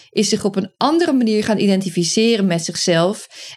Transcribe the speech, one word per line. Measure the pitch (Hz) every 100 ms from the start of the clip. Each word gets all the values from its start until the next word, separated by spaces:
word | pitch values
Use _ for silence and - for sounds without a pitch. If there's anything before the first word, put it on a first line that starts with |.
| -
is | - 202
zich | 214
op | 208 196
een | 190 -
andere | 254 330 339
manier | 269 233 214
gaan | 214 202
identificeren | 208 190 190 165 170 - 226 226 196
met | 170 160
zichzelf. | 170 - 165 175 214 - - -